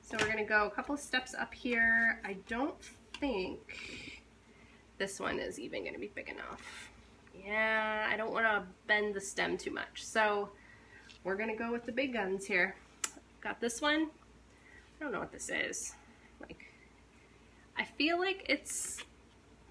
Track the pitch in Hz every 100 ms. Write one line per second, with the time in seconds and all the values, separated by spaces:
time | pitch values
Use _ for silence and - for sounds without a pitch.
0 | - 226 208 214 208 214 208 - 254 285
1 | - 262 254 - 233 - 254 233 226 226
2 | 226 226 196 190 - 233 294 381 - -
3 | - - 285 208 185 - - - - -
4 | - - - - - - - - - -
5 | 190 - - - - - - 107 87 -
6 | - - - - 64 - - - - -
7 | - - - 180 196 214 220 220 214 214
8 | 214 202 220 - 226 208 185 - - 208
9 | 208 196 - - 175 180 - - - -
10 | - 220 214 208 202 - - - - -
11 | - - 180 196 220 220 233 233 233 240
12 | 277 240 190 196 190 190 185 - - -
13 | - - - - 214 202 240 - 294 302
14 | 311 - - - - - - - - -
15 | 202 190 170 - - - - - - -
16 | - - - - - - - - - -
17 | - - - - - - - - - -
18 | 294 349 370 381 - 285 - - - -
19 | - - - - - - -